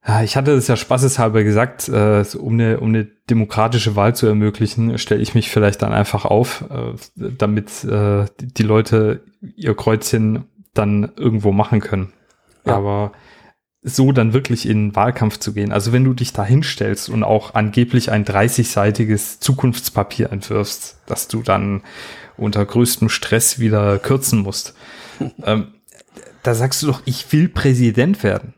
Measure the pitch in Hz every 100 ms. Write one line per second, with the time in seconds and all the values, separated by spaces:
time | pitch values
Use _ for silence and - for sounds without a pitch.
0 | - 110 110 135 135 139 - - - 127
1 | 131 127 113 110 107 104 127 - - 110
2 | 104 104 101 - - 117 113 110 113 110
3 | 107 _ - 113 104 - 113 120 110 104
4 | 104 120 113 107 107 101 110 - 113 -
5 | - 107 113 117 - - 104 101 101 107
6 | 101 104 - 107 127 - - 127 117 117
7 | - - - 127 104 107 104 - 120 107
8 | 101 101 104 - 127 - 107 110 110 113
9 | 107 - _ _ - - 117 104 - 110
10 | - 113 110 110 - _ _ - 104 104
11 | 107 - 131 110 101 98 107 110 - 98
12 | 95 _ _ _ _ _ - 107 101 101
13 | 104 - - - _ _ _ _ 127 -
14 | 135 131 113 127 135 117 107 107 104 101
15 | 113 123 107 - - 104 104 101 107 123
16 | 131 127 120 - 101 135 143 - 104 101
17 | - 113 104 113 - 113 107 113 120 127
18 | - 107 101 98 113 127 117 - 104 104
19 | 110 107 - - - 135 131 - - -
20 | 101 - 113 101 - 107 101 - - -
21 | - - - 113 113 101 101 98 - -
22 | - - - - 107 104 101 120 120 -
23 | 110 - - 113 - - 113 107 104 101
24 | - 135 135 113 101 - - _ - -
25 | - - 139 - - 107 - _ _ -
26 | _ - - _ - 113 131 - 151 131
27 | - 127 - 151 175 - 139 127 120 117
28 | 151 202 101 98 117